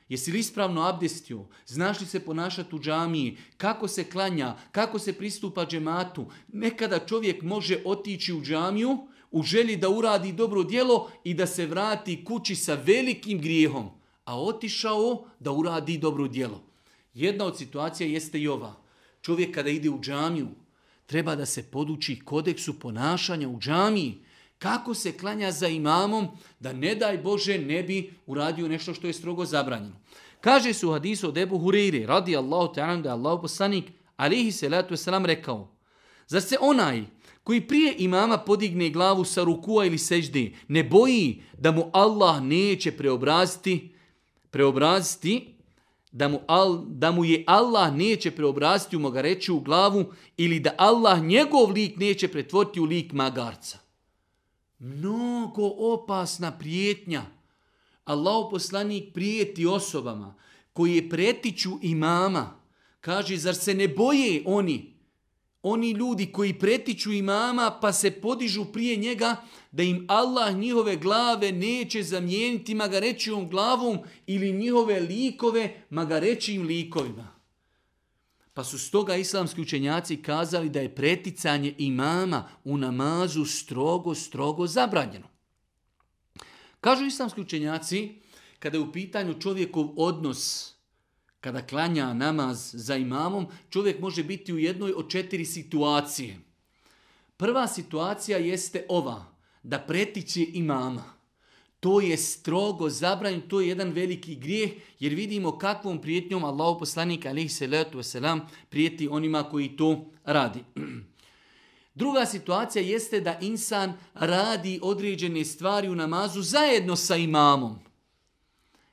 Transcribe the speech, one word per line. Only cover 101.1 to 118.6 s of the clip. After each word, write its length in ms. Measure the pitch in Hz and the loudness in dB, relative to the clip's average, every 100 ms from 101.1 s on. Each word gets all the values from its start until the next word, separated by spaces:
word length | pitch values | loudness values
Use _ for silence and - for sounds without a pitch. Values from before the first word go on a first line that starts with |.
| - _ _ _ _ _ _ | -20 _ _ _ _ _ _
To 200 | 180 202 | 2 4
je 160 | 190 156 | 4 0
strogo 720 | - - - 170 208 185 156 | -2 -6 -2 -2 -2 -2 -4
zabranjeno, 520 | 117 170 190 208 175 - | -2 -2 0 -2 -4 -2
to 120 | 196 | 0
je 80 | 180 | 0
jedan 220 | 180 185 | 0 -4
veliki 440 | 160 180 180 160 | -2 -4 -6 -10
grijeh, 360 | 143 131 208 214 214 - - | -10 -4 -2 -2 -6 -16 -6
jer 160 | 143 | -4
vidimo 440 | 151 214 208 175 151 | -2 -4 -4 -4 -2
kakvom 420 | 196 208 202 170 | -4 -4 -4 -6
prijetnjom 440 | 147 170 180 185 | -4 -4 -2 -4
Allahov 340 | 151 139 165 165 | -2 0 0 0
poslanik, 480 | 156 - 170 170 147 | -4 -4 -2 -4 -4
alejhi 220 | 143 160 | -6 -6
salatu 500 | - 135 151 160 135 | -4 -2 0 -2 -6
vesselam, 420 | 120 127 147 160 151 - _ | -10 -4 -2 -2 -4 -16 _
prijeti 380 | 147 160 165 147 | 0 0 -2 -4
onima 340 | 151 156 156 | -2 0 -2
koji 340 | 147 147 139 139 | -2 -4 -4 0
to 340 | 156 156 - - | 2 2 -4 -10
radi. 400 | - 147 120 117 - | 0 0 0 -4 -12
<clears throat> 1200 | - 147 120 101 _ _ _ _ _ _ _ _ | -12 -12 -12 -16 _ _ _ _ _ _ _ _
Druga 320 | 135 262 269 226 | -4 0 2 0
situacija 560 | 202 - 185 233 214 | -2 -2 -2 0 -2
jeste 380 | 185 220 220 214 | 0 -2 -2 -2
da 180 | 175 165 | -2 -4
insan 520 | 190 226 - 208 190 175 - | -4 -4 -2 -2 -2 -4 -14
radi 640 | - 165 180 214 220 185 185 | -2 2 2 2 0 -4 -4
određene 640 | 185 202 202 185 175 160 | -2 0 -2 -2 -2 -2
stvari 440 | 151 - 185 202 196 | -4 -4 -2 0 0
u 60 | |
namazu 480 | 175 160 170 202 180 | -2 -2 -2 -2 -4
zajedno 540 | 175 277 302 233 180 170 | 0 2 4 4 2 0
sa 200 | - 170 | 0 0
imamom. 640 | 165 151 147 139 120 107 - _ _ _ _ _ _ _ | 2 6 6 6 2 -8 -16 _ _ _ _ _ _ _